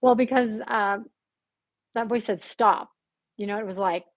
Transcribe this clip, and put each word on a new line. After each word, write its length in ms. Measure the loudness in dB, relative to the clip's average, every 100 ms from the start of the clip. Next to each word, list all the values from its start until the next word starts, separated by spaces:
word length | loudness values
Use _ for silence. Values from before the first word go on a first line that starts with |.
Well, 140 | 4 4
because, 440 | 4 2 0 -2 -4
um, 380 | -2 0 -2 -6 _ _ _ _ _ _ _ _ -6
that 120 | -2
voice 180 | -4 -2
said, 160 | -6
Stop. 500 | -6 2 4 4 0 _ _ _ _ _
You 100 | -6
know, 120 | -6
it 80 | -6
was 100 | -4
like 260 | -2 -2 -6